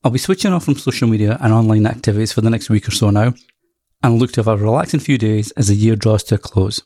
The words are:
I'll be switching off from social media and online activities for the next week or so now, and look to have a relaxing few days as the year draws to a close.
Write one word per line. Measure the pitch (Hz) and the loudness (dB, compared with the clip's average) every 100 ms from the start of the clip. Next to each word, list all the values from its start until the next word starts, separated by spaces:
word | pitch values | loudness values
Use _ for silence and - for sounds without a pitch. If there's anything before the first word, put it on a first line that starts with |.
I'll | 127 | -2
be | 123 | -2
switching | - 190 208 | -2 -2 0
off | 180 - | -2 -2
from | 143 | -2
social | - - 117 | -4 -2 0
media | 110 104 117 | 2 0 0
and | 123 | 2
online | 113 110 107 107 | 2 2 2 0
activities | 113 - 104 110 | -2 -2 -2 -2
for | - | 0
the | 113 | 0
next | 113 - | -2 0
week | 107 - | -2 -2
or | |
so | - 107 | -2 0
now, | 101 117 120 _ _ _ _ _ _ | 2 0 -2 _ _ _ _ _ _
and | 127 113 | 0 2
look | 123 | 0
to | - | 0
have | 110 | 0
a | 104 | 0
relaxing | 107 127 170 156 | 0 0 0 -4
few | 143 131 | 0 0
days | 107 107 107 | 2 0 -2
as | - 98 | -2 0
the | 101 | 2
year | 110 110 | 2 2
draws | 110 107 - | 2 0 0
to | 104 | -4
a | |
close. | - - 95 - | -2 -2 -2 -4